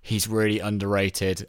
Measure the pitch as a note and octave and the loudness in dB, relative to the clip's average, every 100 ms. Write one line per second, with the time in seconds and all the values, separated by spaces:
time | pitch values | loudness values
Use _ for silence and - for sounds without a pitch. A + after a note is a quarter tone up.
0 | - A2 G#2+ A2 G#2+ G#2+ G2+ G#2 G2+ G2+ | -4 -2 0 2 2 2 -2 -2 0 2
1 | G2 - F#2+ F#2 | 2 0 -2 -2